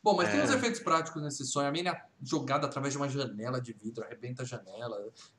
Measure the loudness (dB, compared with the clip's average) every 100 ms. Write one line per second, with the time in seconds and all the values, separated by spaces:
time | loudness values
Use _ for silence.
0 | 4 6 6 4 4 4 2 0 2 2
1 | 2 -4 -4 -4 -2 0 2 0 -2 -4
2 | -8 -14 -2 -2 2 2 0 -2 -2 0
3 | 0 0 -2 -4 -4 -4 -6 -8 -8 -8
4 | -8 -10 -10 -8 -8 -10 -12 -10 -8 -6
5 | -8 -12 -20